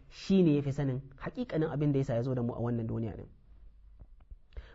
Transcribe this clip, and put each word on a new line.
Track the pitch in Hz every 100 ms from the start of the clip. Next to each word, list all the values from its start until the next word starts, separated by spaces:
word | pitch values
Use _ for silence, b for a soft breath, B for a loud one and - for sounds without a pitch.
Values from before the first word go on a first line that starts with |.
| -
shi | - - 196
ne | 170 143
ya |
fi | 139
sanin | 135 139 127 - -
haƙiƙanin | - - 247 160 156
abin | 139 147
da | 139
ya |
sa | 135
ya | 117
zo | 127
da | 127
mu | 120
a | 113
wannan | 117 117 113
duniya | 113 113
ɗin. | 107 95 - - - - - - - - - - - - b b